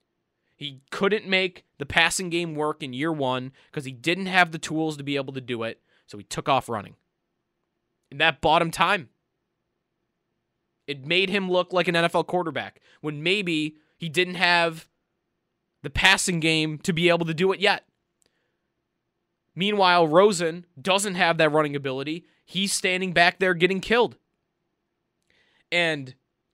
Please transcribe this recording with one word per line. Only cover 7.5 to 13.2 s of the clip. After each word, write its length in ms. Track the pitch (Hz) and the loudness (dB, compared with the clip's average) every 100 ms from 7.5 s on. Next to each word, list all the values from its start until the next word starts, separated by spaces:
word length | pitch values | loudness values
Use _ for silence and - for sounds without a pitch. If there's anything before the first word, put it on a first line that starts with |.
| _ _ _ _ _ _ | _ _ _ _ _ _
And 100 | 139 | -2
that 200 | 160 - | 0 2
bought 200 | 156 165 | 2 4
him 100 | 165 | 2
time. 380 | - 180 202 123 _ _ _ _ _ _ _ _ _ _ _ _ _ _ _ _ _ - | 2 2 0 -4 _ _ _ _ _ _ _ _ _ _ _ _ _ _ _ _ _ -12
It 180 | 143 135 | -12 -2
made 240 | 175 190 | 0 0
him 220 | 202 185 | -2 0
look 220 | 180 175 | -2 0
like 140 | 180 175 | 0 0
an 80 | 170 | 0
N 100 | 170 | 0
F 100 | 175 | 0
L 80 | |
quarterback 580 | 156 180 165 127 98 - _ _ | -2 -4 -4 -6 -10 -14 _ _
when 200 | 151 147 | -10 -6